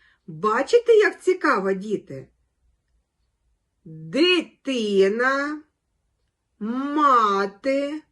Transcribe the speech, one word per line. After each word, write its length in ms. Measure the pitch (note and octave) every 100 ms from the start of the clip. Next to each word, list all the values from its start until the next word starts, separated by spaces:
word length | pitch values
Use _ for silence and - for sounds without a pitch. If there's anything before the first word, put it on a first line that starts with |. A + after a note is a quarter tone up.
| _ _ -
Бачите, 640 | D#3 G#3 A3 C#4 A#4+ A#4
як 300 | A4+ F#4 -
цікаво, 500 | - F#4 D#4 A3+ F#3+
діти? 540 | F#3+ G#3 G3 - C3+ - _ _ _ _ _ _ _ _ _ _ _ _ _ _ _ E3
Дитина, 1800 | D#3+ D#3+ G#3 F4 F4+ - _ - B3+ G#3+ G3 G3 A3 B3+ C#4 C#4+ D4+ - _ _ _ _ _ _ _ _ -
мати, 1400 | G#3+ B3 C#4 D4 C#4+ B3 G#3+ G3 G3+ - C4+ C4+ C#4+ D#4 -